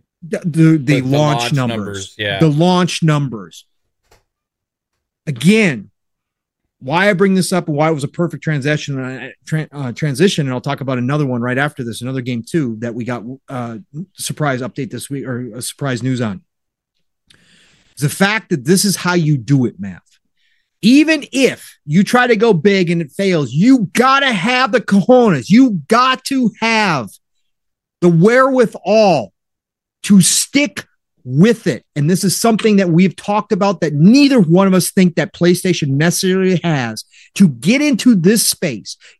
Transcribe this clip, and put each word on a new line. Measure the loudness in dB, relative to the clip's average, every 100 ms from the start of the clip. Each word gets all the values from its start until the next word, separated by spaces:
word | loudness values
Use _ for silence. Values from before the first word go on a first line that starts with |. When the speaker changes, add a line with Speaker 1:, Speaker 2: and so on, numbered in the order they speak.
| _ _
Speaker 1:
The, | -10 -6
the, | -4
the | 2 4 4
Speaker 2:
the, |
the | 2 0
Speaker 1:
launch | 0 0 0 0
Speaker 2:
launch | -2
Speaker 1:
numbers. | -2 -2 -4
Speaker 2:
numbers, | -8 -10 -14 -8
yeah. | -4 0
Speaker 1:
The | 2
launch | 2 2 2 -2 -2
numbers. | 0 0 -2 -8 -16 -20 _ _ _ _ _ _ _ _ _ _ _ _ _ _ _ _ -12
Again, | 0 2 4 2 -2 -10 _ _ _ _ _ _ _ _ _
why | -6 0 0
I |
bring | 2 2 2
this | 0
up | -4 -4
and | -2
why | 0
it |
was | 0 -6
a |
perfect | -6 -6 -4
transition, | -6 -4 -2 -4 -6 -8
uh, | -8 -12 -14 -18 -8
tran-, | -8 -8
uh, | -10 -10
transition, | -6 -6 0 0 0 -4
and |
I'll | -6
talk | -6 -8
about | -6 -4
another | -2 -2 -2
one | -4
right | -4 -2
after | -4 -4
this, | -12 -10
another | -8 -8
game | -6 -8 -4
too | -4 -4 -6
that | -10
we | -8
got, | -8 -8 -10 -18 _
uh, | -10 -10 -12 -16 -16 -16
surprise | _ -12 -6 -4 -4
update | -8 -10 -10
this | -10 -12
week, | -12 -8
or | -10 -10 -12
a |
surprise | -14 -8 -6 -4
news | -4 -4
on, | -4 -8 -14 _ _ _ _ _ _ _ _
is | _ _ _ _ _ _ -8
the | -6
fact | -2 -2 -2 -4
that | -6
this | 0 0 2
is | -2
how | -2 0
you | 0 0
do | 0 0 0
it, | -4
Matt. | -12 -14 _ _ _ _ _ _ _ _
Even | 4 4 4 2 -2
if | -2 0 -2 -14 _ -2
you | 0
try | 2 2 2
to | 2
go | 2
big | 2 2 2 0
and | -2
it | -4
fails, | -4 -2 0 -2
you | 2 4 4 2
gotta | 0 2 2 0
have | -2 -2 0 0
the | -2
cojones. | 0 0 4 4 4 2 2
You | 4 4 2 0
got | 0 2 -2 -4
to | -2 -2 -2
have | -2 0 0 -2 -6 -14 _ _ _ _ _ _ _ _
the | 2
wherewithal | 4 4 4 2 2 0 -2 0 2 4 2 -2 _ _ _ _ _ _ _
to | 2 4
stick | 4 0 -2 -2 -2 -6 -18 _ _ _ -6
with | 2 4 2 -2
it. | -6 -8
And | -4 -2
this | 0
is | -2 0
something | 0 0 2 2
that | 2
we've | 2 2 0
talked | -4 -4 -2
about | -2 -2 -2
that | -4
neither | 2 4 6 4 4
one | 4 4 4
of |
us | 2 0
think | 0 0 0
that | -6
PlayStation | -2 0 0 0 -2 -2
necessarily | 0 0 0 -2 0 0 0
has. | -2 -2 -4 -8 -16 _ _ 2
To | 2
get | 2 -2 0
into | 0 2 2 4
this | 4 2 0
space, | -4 -6 -8 -12 -20 -20 _